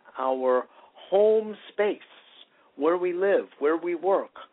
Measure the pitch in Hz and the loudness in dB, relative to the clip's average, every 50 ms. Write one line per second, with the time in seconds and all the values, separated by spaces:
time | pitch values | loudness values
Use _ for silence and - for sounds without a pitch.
0 | _ - - - 131 131 131 131 131 131 127 123 120 - _ - - - _ - | _ -20 -10 -6 -4 -4 -2 -2 0 0 0 0 0 -4 _ -20 -20 -20 _ -20
1 | - - 180 196 208 214 214 220 214 214 208 196 - - - - 208 208 175 - | -10 0 2 4 4 4 4 2 0 -4 -10 -16 -18 -16 -4 -2 -2 -2 -2 -6
2 | - - - - - - - - - _ _ _ _ _ _ - 139 160 175 180 | -10 -20 -20 -20 -20 -20 -20 -20 -20 _ _ _ _ _ _ -2 0 0 0 0
3 | 180 180 175 175 190 202 190 139 104 95 - - 135 147 160 165 165 175 175 160 | -2 -4 -2 -2 0 2 2 0 0 -4 -10 -2 0 0 0 0 -2 -4 -6 -4
4 | 160 185 196 160 120 - _ - - - | -2 0 0 0 -2 -4 _ -20 -20 -20